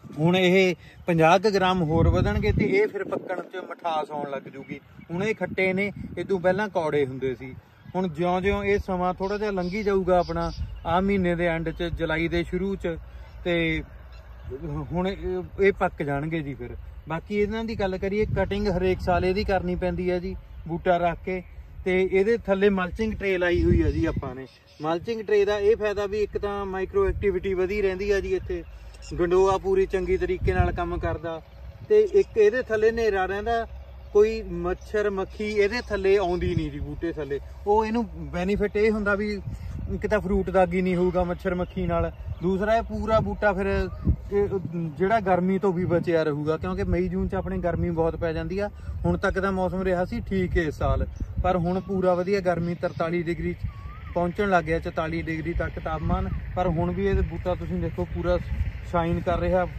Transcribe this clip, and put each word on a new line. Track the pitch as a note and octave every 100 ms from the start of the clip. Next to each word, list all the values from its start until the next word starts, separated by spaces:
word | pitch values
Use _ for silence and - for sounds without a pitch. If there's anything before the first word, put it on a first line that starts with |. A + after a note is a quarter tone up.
| - -
ਹੁਣ | E3 F#3
ਇਹ | F3+ F#3+ F#3 E3+ - - -
ਪੰਜਾਹ | E3+ D#3+ F#3+
ਕੁ | G#3+
ਗ੍ਰਾਮ | G3 F#3 F#3
ਹੋਰ | D#3 E3 E3
ਵਧਣਗੇ | F3 F#3+ G#3 G#3
ਤੇ | F#3 G3+
ਇਹ | F#3+ G#3+
ਫਿਰ | G3+ F#3
ਪੱਕਣ | F#3 - F3+
'ਚ | E3+ F#3 E3
ਮਿਠਾਸ | E3+ F3 D#3 D3+
ਆਉਣ | D3 C#3+
ਲੱਗ | C3+ -
ਜੂਗੀ। | C#3 - C#3+ - - -
ਹੁਣ | E3+
ਇਹ | G#3+ G#3+
ਖੱਟੇ | F3+ - F#3+
ਨੇ, | F#3 G3+ - - -
ਇਹ | F3
ਤੋਂ | F#3+
ਪਹਿਲਾਂ | F3+ F#3 G#3+
ਕੌੜੇ | F3 D#3 D3 C3
ਹੁੰਦੇ | C3 C3 A#2+
ਸੀ। | C3 - - - - F3+
ਹੁਣ | F#3+
ਜਿਉਂ | D3+ F3 F#3
ਜਿਉਂ | F#3+ G3+
ਇਹ | G3+ G3+
ਸਮਾਂ | - F3+ F3+
ਥੋੜ੍ਹਾ | F3+ F#3+ G3+
ਜਿਹਾ | G#3+
ਲੰਘੀ | F#3+ F3+ G#3
ਜਾਊਗਾ | G3+ G3 F3+ F3+
ਆਪਣਾ, | E3 E3 E3+ - - - E3+
ਆਹ | F3
ਮਹੀਨੇ | G3 G3+ F3 E3+
ਦੇ | F3
ਐਂਡ | E3 E3
'ਚ, | D#3 F3
ਜੁਲਾਈ | D#3 E3 D#3+ E3
ਦੇ | E3+
ਸ਼ੁਰੂ | E3 F3+ G3 F#3+
'ਚ, | F3 D#3+ - - - -
ਤੇ | F3 E3+ E3 D#3+ - - - - - - - - E3 D3+ C3
ਹੁਣ | E3+ F#3
ਇਹ, | F#3+ F3+ F#3 E3 -
ਇਹ | G3
ਪੱਕ | F#3+ F3+ -
ਜਾਣਗੇ | C#3+ C#3 D#3 E3
ਜੀ | C#3+
ਫਿਰ। | B2 A#2+ A#2 - - -
ਬਾਕੀ | D#3+ - G#3
ਇਹਨਾਂ | G3+ A3
ਦੀ | A3+ G#3
ਗੱਲ | G3 F#3
ਕਰੀਏ, | G3 G#3 G#3+ G3
ਕਟਿੰਗ | F#3+ G3+ G#3
ਹਰੇਕ | F3+ F#3 F3+
ਸਾਲ | F#3 F3 F3+
ਇਹਦੀ | F#3
ਕਰਨੀ | G3+ F#3 F3 F3+
ਪੈਂਦੀ | F3+ F3 F3+
ਹੈ | F3+
ਜੀ, | F#3 E3 - - E3+
ਬੂਟਾ | E3 F#3 F3
ਰੱਖ | F3 D#3+ -
ਕੇ। | F#3 - - - - F#3+
ਤੇ | F#3
ਇਹਦੇ | F#3 F#3+ G3 A#3
ਥੱਲੇ | - G3 G3+
mulching | F#3+ F3+ G3 A3
tray | G3+ G3 F#3
ਲਾਈ | F3+ F3
ਹੋਈ | E3+ E3
ਆ | D3+
ਜੀ | D3+ D#3+
ਆਪਾਂ | - C3+ B2+
ਨੇ। | C3 - - -
mulching | D3+ E3+ E3 A3+
tray | G3+ G#3 G3+
ਦਾ | G#3
ਇਹ | G3+ A3+
ਫਾਇਦਾ | G#3+ G3+ G3+
ਵੀ | G#3+
ਇੱਕ | G3+ -
ਤਾਂ | G3+ G3+ G3
micro | F#3+ F#3 G3 G3
activity | D#3 G3+ F#3 G3
ਵਧੀ | F#3 F#3 G#3
ਰਹਿੰਦੀ | G3 F#3 G3+
ਆ | G3
ਜੀ | F#3 F#3
ਇੱਥੇ, | - F3+ D#3+ - - - - D3+
ਗੰਡੋਆ | F3 F#3 F#3+ F#3+
ਪੂਰੀ | F#3 F#3+ F#3+
ਚੰਗੀ | F#3+ F3+ F#3
ਤਰੀਕੇ | F3 F#3 G3
ਨਾਲ | F#3 F3
ਕੰਮ | F3 E3+ F3
ਕਰਦਾ, | F3 D#3+ E3 D#3+ - - - - -
ਤੇ | G#3+
ਇੱਕ | G#3 G3 G3 A3+
ਇਹਦੇ | G#3 B3+
ਥੱਲੇ | A#3+ A3 A3
ਹਨੇਰਾ | A3+ A3+ G3 F#3
ਰਹਿੰਦਾ, | G3 G#3+ A3+ A3 - - - -
ਕੋਈ | G#3 G#3+ A3
ਮੱਛਰ | F#3+ F3 F3 F3+ - G#3+ G#3
ਮੱਖੀ | G3 F#3 - G#3+
ਇਹਦੇ | G#3+ G3+ A#3+ -
ਥੱਲੇ | G3+ F#3+ G3+
ਆਉਂਦੀ | F3 F3 F3 D#3+
ਨਹੀਂ | D3+
ਜੀ | C#3+
ਬੂਟੇ | C#3+ D3 E3
ਥੱਲੇ, | D3+ C#3 C#3 - - G3+
ਉਹ | G#3+ A3
ਇਹਨੂੰ | A#3 G3+ E3 D3
benefit | E3+ F3+ G3+ G3+ G#3
ਇਹ | A3
ਹੁੰਦਾ | G#3+ G3+ G3+
ਵੀ | G#3 G3+ - - - - -
ਇੱਕ | G3 -
ਤਾਂ | G#3
fruit | F#3 G3 F#3+
ਦਾਗੀ | F#3 F3+ F#3
ਨਹੀਂ | F#3 F3
ਹੋਊਗਾ | F3+ F3+
ਮੱਛਰ | F3 F3 F#3+ F3+
ਮੱਖੀ | F3 F#3 F3
ਨਾਲ, | E3+ E3 - - -
ਦੂਸਰਾ | E3+ F#3+ G#3 A3+
ਇਹ |
ਪੂਰਾ | A3 G#3 G#3 A3
ਬੂਟਾ | G3 G3+ G#3
ਫਿਰ | F#3 G3
ਇਹ | G3 F#3 - - - - G3+ G3+ F#3+ D#3+ E3+ E3 C#3
ਜਿਹੜਾ | F#3+ A3+
ਗਰਮੀ | F#3+ F3+ F#3 F#3+
ਤੋਂ | G3+
ਵੀ | F3 F3+
ਬਚਿਆ | E3+ - E3
ਰਹੂਗਾ, | D#3 D3 D3+ D#3+
ਕਿਉਂਕਿ | F#3 F#3 F#3+
ਮਈ | F3 F3+
ਜੂਨ | F#3 F#3
'ਚ | F#3+
ਆਪਣੇ | F3+ F#3
ਗਰਮੀ | F3 E3 F3
ਬਹੁਤ | E3 E3 D#3+
ਪੈ | E3
ਜਾਂਦੀ | D#3+ E3 F#3+
ਆ। | G3+ - - - E3+
ਹੁਣ | F3
ਤੱਕ | G3 F3
ਦਾ | G3
ਮੌਸਮ | F#3+ F3+ F3+
ਰਿਹਾ | F#3 F3+ F3+
ਸੀ | A#3
ਠੀਕ | - F#3+ F3+ F3
ਇਸ | D#3 -
ਸਾਲ, | D3 - - - - -
ਪਰ | F3+ F#3
ਹੁਣ | E3+ F#3
ਪੂਰਾ | F3+ F#3+ F#3
ਵਧੀਆ | F3+ F3+ G3+
ਗਰਮੀ | F3+ E3+ E3+ E3+
ਤਰਤਾਲੀ | F3 - E3 F3
ਡਿਗਰੀ | E3 D#3+ E3+
'ਚ | E3+ - - - - -
ਪਹੁੰਚਣ | F3 F3 E3+ G3+
ਲੱਗ | F3+
ਗਿਆ, | D#3+ E3
ਚੁਤਾਲੀ | E3+ E3+ D#3+ E3
ਡਿਗਰੀ | D3+ D#3+ D#3
ਤੱਕ | E3+ D#3+ -
ਤਾਪਮਾਨ। | E3 D#3+ E3 F3+ F#3+ - - F#3
ਪਰ | F3+
ਹੁਣ | D#3+ F3
ਵੀ | F3+ G3
ਇਹ | F#3+
ਬੂਟਾ | E3+ E3 F3+ E3+
ਤੁਸੀਂ | E3 F3+
ਦੇਖੋ | E3 F3+ F3
ਪੂਰਾ | F3 E3+ F3 - - - - -
shine | F3 E3 E3+
ਕਰ | F3 E3+
ਰਿਹਾ, | E3+ F#3 E3+